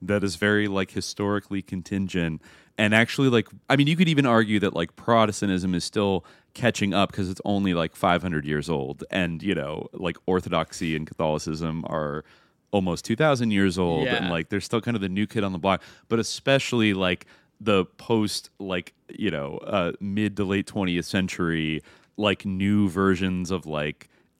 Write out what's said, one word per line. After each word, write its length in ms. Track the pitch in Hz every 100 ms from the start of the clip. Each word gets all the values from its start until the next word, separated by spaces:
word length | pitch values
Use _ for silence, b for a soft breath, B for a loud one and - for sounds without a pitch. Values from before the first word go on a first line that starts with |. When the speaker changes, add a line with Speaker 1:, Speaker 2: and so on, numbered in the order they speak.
Speaker 1:
that 200 | 92 104
is 140 | 98 85
very, 320 | 104 104 104
like, 220 | 95 95
historically 720 | - - - 101 101 - 98
contingent. 800 | - 92 - 98 95 90 85 78 B B B -
And 180 | 104
actually, 360 | 110 117 - 139
like, 180 | 120 - - -
I 60 | 139
mean, 100 | 143
you 100 | 165
could 120 | 170
even 180 | 147 139
argue 340 | 113 107 107
that, 140 | 95
like, 220 | - 85 -
Protestantism 800 | - 117 107 101 104 92 92
is 100 | 90
still 420 | - 107 101 95 - B B
catching 400 | - 120 - 101
up 180 | 92 95
'cause 200 | - 92
it's 100 | 95
only, 280 | - 101 98
like, 240 | 85 82 -
five 240 | 98 87
hundred 240 | 90 78
years 240 | 71 76 73
old. 340 | 78 67 - -
And, 320 | 95 87 82
you 120 | 90
know, 340 | 82 71 78 -
like, 240 | - 87 85 -
Orthodoxy 680 | 92 87 85 80 - 85
and 120 | 78 78
Catholicism 760 | - 80 78 80 78 82 80 -
are 360 | 80 76 73 - b b b _
almost 340 | 101 92 87
two 120 | - 113
thousand 360 | 156 131 117
years 260 | 101 98 87
old. 300 | 87 80 123
And, 180 | 120 -
Speaker 2:
Yeah. 40 |
Speaker 1:
like, 180 | 85 80
they're 100 | 101
still 200 | - 117
kind 160 | 113 117
of 40 |
the 80 | 95
new 180 | 92 107
kid 160 | 117
on 80 | 101
the 60 | 92
block. 240 | 98 95 B B B
But 100 | 113
especially, 720 | 107 - - 135 - 120 107
like, 340 | 95 92 90 - b b -
the 240 | 104 98
post, 680 | 90 - - 113 104 - - -
like, 360 | 98 90 - _ -
you 220 | - 104
know, 280 | 78 71 -
uh, 340 | - 101 87 -
mid 360 | 98 101 107 101
to 80 |
late 220 | 95 98 -
twentieth 400 | 107 92 87 82
century, 720 | 101 92 - 85 82 78 76 b b b -
like, 280 | 104 92
new 440 | 104 92 98 104 101
versions 640 | 85 98 87 95 90 87
of, 140 | 92 78
like, 420 | 76 76 - - b b -